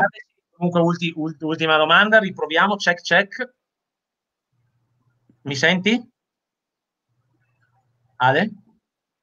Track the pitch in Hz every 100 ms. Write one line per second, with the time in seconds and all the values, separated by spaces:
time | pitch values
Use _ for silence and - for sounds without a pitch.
0 | 302 - - _ _ - 175 170 170 170
1 | 170 156 156 147 156 160 160 156 156 175
2 | 208 220 190 - 151 160 196 202 180 175
3 | - 170 196 - 247 _ _ _ _ _
4 | _ _ _ _ _ _ _ _ _ _
5 | _ _ _ _ 139 139 156 180 196 240
6 | - _ _ _ _ _ _ _ _ _
7 | _ _ _ _ _ _ _ _ _ _
8 | _ - 127 143 220 - _ _ _ _
9 | _ _